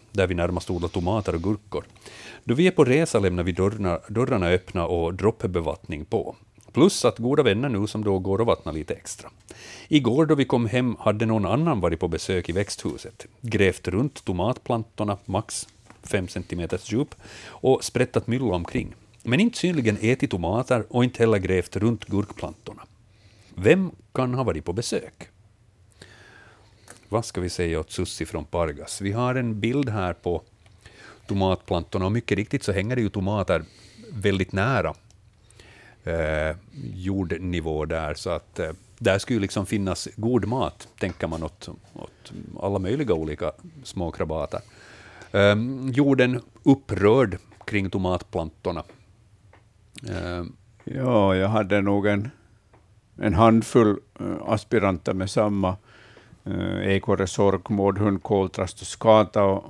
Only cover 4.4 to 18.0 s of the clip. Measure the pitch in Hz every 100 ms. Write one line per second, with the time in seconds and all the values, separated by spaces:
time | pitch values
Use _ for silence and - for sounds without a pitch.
4.4 | 87 110 - 92 85 87 82 95 98 -
5.4 | 110 87 80 71 - 76 76 110 - -
6.4 | _ _ - - 185 - 120 - 117 147
7.4 | 127 101 139 104 104 113 104 95 95 98
8.4 | 117 87 - 78 76 - - - - _
9.4 | - - - - - 151 120 131 156 143
10.4 | 127 127 113 123 127 104 107 104 113 110
11.4 | 90 123 165 117 87 82 87 80 - 92
12.4 | 85 87 104 - - - - - - _
13.4 | 117 107 95 - - 98 139 - - 90
14.4 | 104 127 - 117 113 - 104 98 - 98
15.4 | - - - _ _ - - 101 90 98
16.4 | - 87 85 92 - 110 147 - - -
17.4 | - - 127 131 - 117